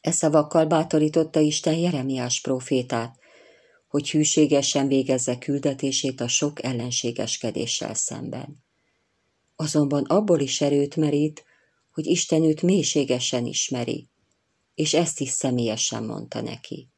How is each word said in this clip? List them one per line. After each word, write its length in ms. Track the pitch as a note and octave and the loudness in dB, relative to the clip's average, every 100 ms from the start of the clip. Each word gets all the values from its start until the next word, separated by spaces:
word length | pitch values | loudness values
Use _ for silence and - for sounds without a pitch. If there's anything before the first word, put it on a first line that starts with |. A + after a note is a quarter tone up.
E 100 | - | 0
szavakkal 540 | - D#3+ D3+ D3+ E3+ D#3 | 2 4 4 4 2 4
bátorította 720 | E3 D#3+ D#3 D3+ D#3+ D#3+ D#3+ | 2 2 2 4 2 2 2
Isten 340 | D3+ D3+ - | 2 2 0
Jeremiás 680 | D#3+ F3 D3+ C3 C3 B2 - | 0 0 0 -2 -4 -2 -4
prófétát, 760 | - B2+ B2+ C3+ B2 A#2+ A#2 - _ - - _ _ _ _ | -2 -4 0 -2 0 -4 -4 -12 _ -20 -20 _ _ _ _
hogy 220 | D3 D3 | -6 0
hűségesen 800 | D3+ D3+ - D3 C#3+ C3+ C#3+ C3+ | 0 2 4 4 4 2 0 2
végezze 500 | C3+ C3 C3 - B2 | 2 2 0 0 -4
küldetését 840 | - C#3+ C#3 C3+ C3+ C3 C#3 C3 | -2 -2 -2 -2 -2 -2 -4 -4
a 60 | A#2+ | -2
sok 360 | - D3 D3 | 0 -2 -4
ellenségeskedéssel 1300 | D#3+ A#2+ B2 A#2+ A#2 A#2 A2 - A2+ G#2 B2 - - | -6 -4 -4 -4 -4 -4 -6 -4 -4 -4 -4 -4 -4
szemben. 720 | - - - - - C3+ D3 _ _ _ _ _ _ _ _ _ _ | -6 -6 -6 -8 -10 -12 -16 _ _ _ _ _ _ _ _ _ _
Azonban 480 | D#3 D#3 C#3+ C#3+ | -2 2 2 0
abból 360 | - F3+ G#3+ E3+ | 2 2 4 2
is 220 | C#3 - | 2 0
erőt 340 | C#3+ C#3+ C#3+ D#3+ | 2 2 0 0
merít, 480 | D3+ D3 D3+ D3+ _ _ _ _ _ | 0 2 0 -2 _ _ _ _ _
hogy 140 | - D#3 | -8 0
Isten 380 | E3+ - D#3+ | 0 2 4
őt 180 | D#3+ D#3 | 4 4
mélységesen 840 | F3 F#3 C#3 D3 C3+ B2+ - B2+ A#2+ | 4 2 2 0 0 0 0 -2 -2
ismeri, 640 | - - B2+ A#2+ - - _ _ _ _ _ _ - | -4 -2 -2 -4 -6 -8 _ _ _ _ _ _ -4
és 180 | D3+ | 0
ezt 260 | D#3+ E3+ - | 2 0 -2
is 100 | C3 | -6
személyesen 760 | - C3+ B2 A#2 G#2+ - A#2 | -2 -2 0 -2 -2 -4 -4
mondta 380 | A2 G#2+ A2+ A2+ | -8 -10 -8 -8
neki. 480 | A2+ - - - B2 | -8 -10 -12 -14 -16